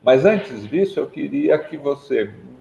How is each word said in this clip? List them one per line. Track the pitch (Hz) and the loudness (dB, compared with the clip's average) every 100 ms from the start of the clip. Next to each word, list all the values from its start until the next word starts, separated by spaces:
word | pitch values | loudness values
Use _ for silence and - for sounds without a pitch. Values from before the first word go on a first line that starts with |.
Mas | 127 131 175 | 4 6 6
antes | 208 - 113 104 | 2 -4 -12 -6
disso, | 156 190 156 | -2 -2 -2
eu | 139 | -6
queria | 156 131 139 151 151 | -8 -6 -2 2 2
que | - 156 | 0 -6
você | 139 139 - 123 101 - - - | -4 -6 -4 -4 -4 -10 -20 -20